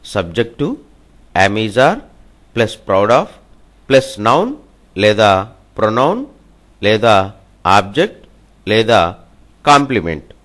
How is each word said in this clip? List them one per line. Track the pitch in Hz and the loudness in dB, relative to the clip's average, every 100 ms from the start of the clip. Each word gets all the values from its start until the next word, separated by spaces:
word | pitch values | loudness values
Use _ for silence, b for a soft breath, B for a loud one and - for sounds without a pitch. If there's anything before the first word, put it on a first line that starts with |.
| - | -8
సబ్జెక్టు | 104 85 85 120 - 147 285 - _ _ _ _ 87 | -8 -6 -6 -6 -6 -8 -8 -16 _ _ _ _ 0
am | 98 104 | 0 0
is | 110 104 139 | -4 0 0
are | 233 - _ - _ _ 117 | 0 -10 _ -20 _ _ -4
plus | 110 - - | -4 -4 -2
proud | 98 104 127 | 0 2 2
of | 170 - _ _ _ _ - | 0 -12 _ _ _ _ 0
plus | 135 - 98 107 | 0 0 -4 0
noun | 139 226 294 _ _ _ - | 0 0 -8 _ _ _ -2
లేదా | 107 104 107 95 104 - _ - | 0 2 2 2 -2 -16 _ -4
pronoun | 107 113 139 220 285 _ _ _ _ _ 101 | -2 0 -2 -2 -10 _ _ _ _ _ -2
లేదా | 110 113 101 98 - _ _ 87 101 | 0 2 2 0 -10 _ _ 2 2
ఆబ్జెక్ట్ | 101 101 196 - - _ _ _ - | 2 -4 -4 -4 -20 _ _ _ -4
లేదా | 107 113 110 85 92 - _ _ _ - | -2 2 2 0 -4 -20 _ _ _ 2
కాంప్లిమెంట్. | 143 139 120 85 78 - - | 2 2 -4 -4 -10 -12 -20